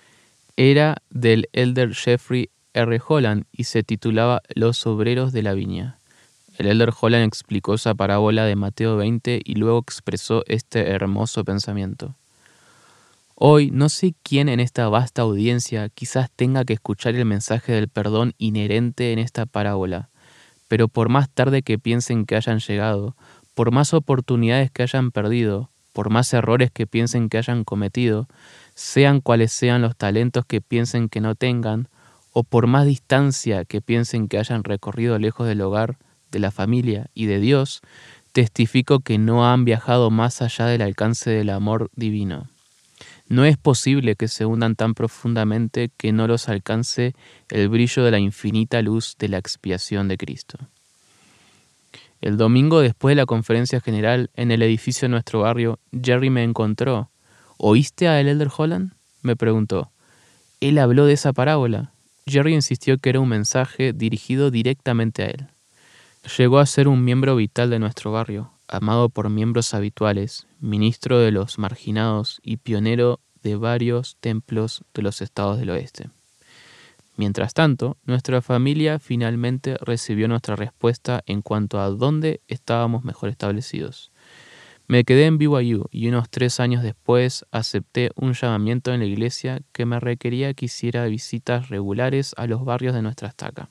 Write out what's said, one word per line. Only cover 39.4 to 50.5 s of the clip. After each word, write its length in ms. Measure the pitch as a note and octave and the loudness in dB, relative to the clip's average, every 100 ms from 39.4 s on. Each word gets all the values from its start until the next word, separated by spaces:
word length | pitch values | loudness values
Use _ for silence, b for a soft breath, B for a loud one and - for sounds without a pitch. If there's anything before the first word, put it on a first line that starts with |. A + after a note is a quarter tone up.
| A#2+ | 4
han 140 | B2+ | 4
viajado 460 | A#2+ A2 - B2 A2+ | 4 2 2 2 4
más 320 | A2 A#2+ - | 2 0 -2
allá 240 | A#2 - A#2 | -4 -2 0
del 160 | A#2 | 0
alcance 480 | G2+ - A2 A2+ A#2+ | -2 -2 -2 -2 0
del 200 | A2 G#2 | 0 0
amor 400 | G2 G#2 A2 G#2+ - | -2 -2 -2 -4 -6
divino. 520 | A2+ G#2 G2 D2 - _ _ _ B B B B - | -4 -2 -4 -6 -12 _ _ _ B B B B 0
No 160 | B2 | 4
es 140 | D3 C#3+ | 6 6
posible 560 | D3 B2 C3 C#3 A#2+ | 4 2 2 2 2
que 140 | G#2 A2+ | 0 -4
se 180 | - A2 | -4 -2
hundan 300 | A2+ A2+ A2 | 0 0 0
tan 180 | A2+ | -2
profundamente 960 | A2+ A2+ - A#2+ A2+ G#2+ A2+ A2+ B2 A#2+ - | -2 -4 -4 -4 0 0 0 -2 -4 -6 -4
que 160 | A2 | -2
no 140 | G#2+ A2+ | 0 2
los 220 | A#2 - | 0 -2
alcance 640 | G2+ - A2 A#2 - B2 b b b - | -4 -2 -4 -4 -4 -4 b b b -6
el 180 | G#2+ G2+ | -2 2
brillo 360 | A2+ A#2+ - | 2 2 2
de 60 | A#2+ | 2
la 80 | G#2 | 4
infinita 640 | G2 - G#2 A2 A2 A#2+ | 0 -2 -2 -2 0 0
luz 340 | G#2 A2+ - - | 0 -2 -4 -6
de 100 | G#2 | -4
la 100 | F#2+ | -4
expiación 680 | - - F#2+ F2+ - G2+ G2 | -6 -8 -6 -6 -4 -4 -2
de 100 | F#2 | -4
Cristo". 420 | - - - | -8 -12 -16